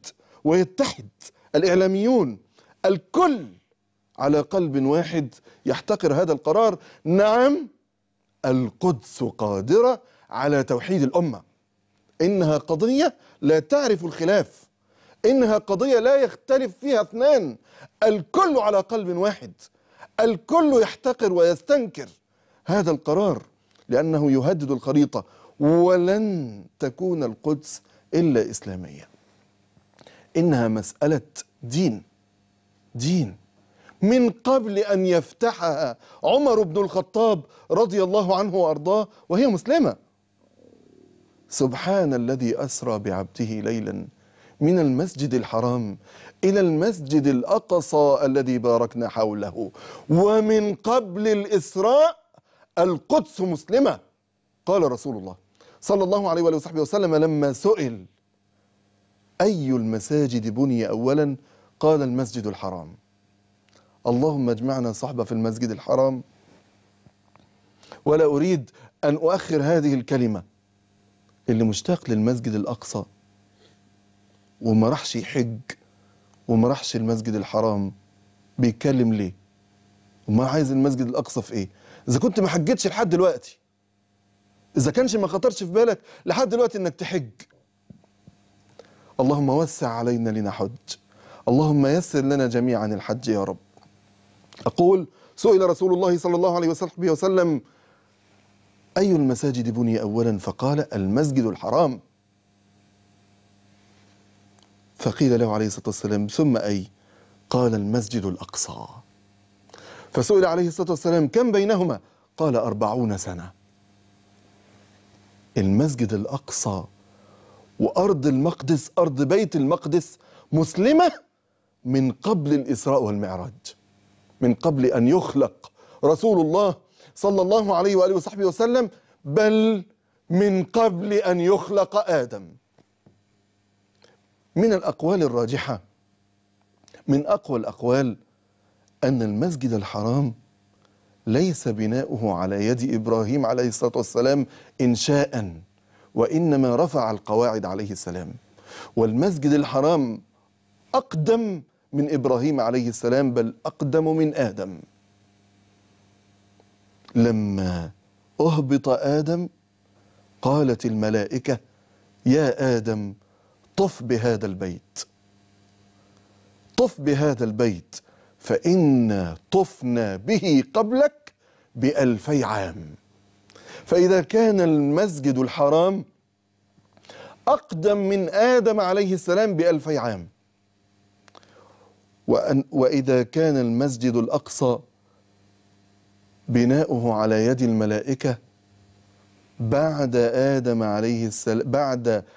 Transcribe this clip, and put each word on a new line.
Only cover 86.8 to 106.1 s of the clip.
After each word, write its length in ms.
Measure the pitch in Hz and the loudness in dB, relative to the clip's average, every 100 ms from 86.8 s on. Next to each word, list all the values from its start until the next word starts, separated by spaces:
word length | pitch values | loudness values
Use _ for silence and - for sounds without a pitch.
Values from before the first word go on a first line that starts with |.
| 180 | -6
تحج، 360 | - 180 185 123 - - _ _ _ _ - _ _ - _ _ _ _ - - _ _ - | -6 -6 -6 -8 -14 -20 _ _ _ _ -20 _ _ -20 _ _ _ _ -20 -20 _ _ -2
اللهم 280 | 131 147 139 | 0 2 2
وسع 400 | 139 160 - 131 | 2 0 -2 -4
علينا 420 | 113 120 120 113 | -2 -2 0 0
لنحج، 400 | 110 104 95 104 120 - - _ _ - - - | -2 -4 -4 -6 -8 -16 -18 _ _ -20 -8 0
اللهم 380 | 123 156 147 135 | 2 4 4 4
يسر 340 | 160 - 147 | 2 0 -2
لنا 260 | 135 143 127 | 0 0 0
جميعا 400 | 120 123 117 107 | 0 0 0 -2
الحج 420 | 104 - 113 117 | -4 -6 -6 -2
يا 160 | 104 | -2
رب. 140 | 98 90 _ _ _ _ _ _ _ _ _ - - | -2 -8 _ _ _ _ _ _ _ _ _ -8 -4
أقول: 400 | - 175 190 175 _ _ - | 2 4 4 2 _ _ -2
سئل 340 | 240 190 185 | 4 4 4
رسول 220 | 170 185 | 2 0
الله 260 | 180 185 175 | 2 2 0
صلى 180 | 180 175 | 0 0
الله 200 | 185 175 | 2 2
عليه 120 | 165 | 0
وصحبه 420 | 160 160 - 175 | -2 -6 -4 0
وسلم: 500 | 156 190 190 175 147 - _ _ _ _ _ _ _ _ _ _ _ _ - | 0 2 2 2 0 -6 _ _ _ _ _ _ _ _ _ _ _ _ -2
"أي 140 | 196 | 2
المساجد 600 | 170 135 120 147 123 117 | 2 2 0 -2 -2 -4
بني 260 | 113 117 113 | -2 0 0
أولا؟" 380 | 110 107 117 104 | -2 0 0 0
فقال: 560 | - - 127 147 147 | -4 -4 -2 -2 -2
"المسجد 500 | 104 95 113 151 135 | -4 0 0 0 0
الحرام." 560 | 113 92 98 131 160 123 - _ _ _ _ _ _ _ _ _ _ _ _ _ _ _ _ _ _ _ _ _ _ _ _ _ _ _ _ - | -2 -4 -2 0 0 -2 -14 _ _ _ _ _ _ _ _ _ _ _ _ _ _ _ _ _ _ _ _ _ _ _ _ _ _ _ _ -8
فقيل 440 | - - 139 117 | -8 0 2 2
له 140 | 117 | 2
عليه 120 | 107 107 | 0 -2
الصلاة 200 | - - | -4 -8
والسلام: 400 | 101 101 | -8 -4